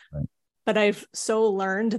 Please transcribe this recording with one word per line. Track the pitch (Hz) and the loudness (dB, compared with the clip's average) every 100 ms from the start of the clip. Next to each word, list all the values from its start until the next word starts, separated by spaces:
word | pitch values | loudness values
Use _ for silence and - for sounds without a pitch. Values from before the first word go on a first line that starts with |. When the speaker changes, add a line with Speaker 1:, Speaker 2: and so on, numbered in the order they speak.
| - | -14
Speaker 1:
Right. | 147 - _ _ _ - | -10 -10 _ _ _ 0
Speaker 2:
But | 214 | 2
I've | 208 196 - | 2 0 -10
so | - - 220 220 | -8 -2 2 2
learned | 196 190 190 226 | 2 -2 0 0